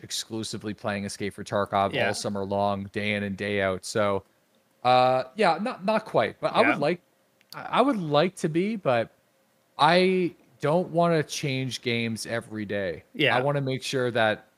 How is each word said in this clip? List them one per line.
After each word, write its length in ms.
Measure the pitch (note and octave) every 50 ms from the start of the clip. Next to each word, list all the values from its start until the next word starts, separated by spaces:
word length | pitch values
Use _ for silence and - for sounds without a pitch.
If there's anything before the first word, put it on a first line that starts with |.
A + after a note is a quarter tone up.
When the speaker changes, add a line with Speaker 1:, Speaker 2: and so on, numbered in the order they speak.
Speaker 1:
exclusively 720 | - - - - - - A2+ A2 G#2+ - - G2+ - G#2+ G2
playing 300 | - - G#2+ G2+ G2+ G2+
Escape 280 | G2 - - G#2 F#2+
for 120 | - - F2+
Tarkov 480 | - A2 G2+ G2 - G#2 G2 G2 G2 -
Speaker 2:
Yeah. 140 | B2+ A#2 A2+
Speaker 1:
all 60 | G2+
summer 300 | - - A2 G2+ G2 G2
long, 460 | G2 G2+ G2+ G2+ G2+ G2+ G2 G2 G2
day 220 | - G#2 G#2 G#2+ G#2
in 80 | G2+
and 140 | G2+ G2+ F#2+
day 260 | F#2 G#2 G#2 G#2 G2+
out. 220 | G2 F#2+ F#2 F#2 -
So, 400 | - - A2 G#2 G2+ G2 F#2+ - _ _ _ _ _ _ _ _ _ _ _
uh, 420 | - B2 B2+ B2+ B2+ B2+ B2+ C3 - - -
yeah, 220 | G#3 G#3 E3+ D#3 E3
not, 220 | G#3+ B3+ - - F#3
not 200 | G#3+ G#3+ G#3 -
quite, 360 | - - C3+ A2 G2 - -
but 120 | - D3+ -
I 60 | F#3
Speaker 2:
Yeah. 80 | A3 A3+
Speaker 1:
would 80 | - D#3
like, 220 | C#3 D#3 F3+ - _ _ _ _ _ _ _ _ _ _ -
I, 80 | D3 - -
I 100 | - F#3+
would 160 | B3+ C#4+ C4+ G3+
like 360 | E3 D3 C#3+ D3 F3 G3 - -
to 100 | - E3
be, 260 | D3+ E3+ F#3+ G#3+ A#3
but 360 | G3+ - C#3 A#2+ A#2 A2 - _ _ _ _ _ _ _ _ _ _ _ _ _ -
I 560 | C#3+ D#3+ F3 F#3 F#3 F#3+ F#3 F#3 F3 D#3+ - _ _ _ _ _
don't 280 | D3 C#3+ D#3+ F3+ E3+ -
wanna 320 | D#3 E3+ E3+ E3+ E3 D#3
change 600 | C#3+ - - - D3+ C#3 C3 C3 C3 B2+ A#2 -
games 440 | - B2 A#2 A#2 A#2 A2+ A2+ G#2 -
every 380 | - A#2 A#2 - A2 A2 G#2+ G#2
day. 400 | G2 G#2 G2+ G2 F2+ D#2 - - _ -
Speaker 2:
Yeah. 220 | A3+ C#3+ A#2+ A2+
Speaker 1:
I 40 | B2+
wanna 200 | C3 C#3+ C#3+ C#3+
make 240 | C#3 C3 C3 B2+ -
sure 260 | - C#3 C3 B2 A#2+
that 360 | A2+ A#2+ A2 G#2+ G2+ - - _ _